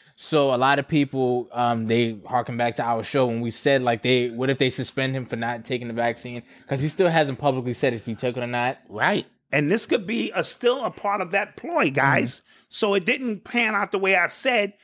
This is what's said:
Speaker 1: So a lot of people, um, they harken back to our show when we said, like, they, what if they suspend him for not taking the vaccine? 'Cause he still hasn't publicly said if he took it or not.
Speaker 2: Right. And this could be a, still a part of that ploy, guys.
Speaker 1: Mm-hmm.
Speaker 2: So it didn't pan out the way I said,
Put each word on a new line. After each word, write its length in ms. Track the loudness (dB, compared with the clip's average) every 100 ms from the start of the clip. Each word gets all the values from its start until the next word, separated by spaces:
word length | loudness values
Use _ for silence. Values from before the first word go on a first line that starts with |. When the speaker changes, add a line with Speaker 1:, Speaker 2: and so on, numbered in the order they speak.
| _ -16
Speaker 1:
So 360 | 0 4 4
a 40 | 4
lot 200 | 4 2
of 100 | 2
people, 580 | 2 2 2 2 0 -2
um, 340 | 0 0 0 2
they 320 | 2 2 -2 -4
harken 300 | -4 -2 -2
back 180 | -2 -2
to 80 |
our 180 | -2 -2
show 260 | -2 0 2
when 120 | 0
we 80 | -4
said, 320 | -2 2 2
like, 200 | 2 0
they, 260 | 2 2 2
what 200 | -2 -2
if 80 | 2
they 120 | 0
suspend 440 | 0 -6 -4 -4 -4
him 100 | -6
for 100 | -6
not 260 | -4 -6
taking 240 | -6 -6 -4
the 60 |
vaccine? 500 | -2 -2 -2 -10 -12 -14 -20 -6
'Cause 140 | -2
he 80 | -2
still 180 | 2 4
hasn't 300 | 4 2 0
publicly 340 | 0 0 -2
said 200 | 0 0
if 120 | 0 -6
he 80 | -4
took 200 | -4 -2
it 80 |
or 40 | -4
not. 300 | -2 -2 -4 -10
Speaker 2:
Right. 360 | 0 0 0 -4 _ -2
And 180 | 0 2
this 140 | 0 0
could 200 | -2 -2
be 260 | -4 -2 -4
a, 80 |
still 400 | -4 -2 0 0
a 80 | -4
part 300 | -4 -4 -4
of 100 | -2
that 240 | -2 -4 -10
ploy, 340 | -4 0 0
guys. 440 | 2 4 4 0 -6
Speaker 1:
Mm-hmm. 240 | _ _ _
Speaker 2:
So 240 | -2 0
it 120 | 0 0
didn't 400 | -2 -2 -6 -4
pan 280 | -2 0
out 180 | 0 -2
the 60 | -2
way 160 | 2 2
I 100 | 2
said, 460 | -2 0 0 0 -6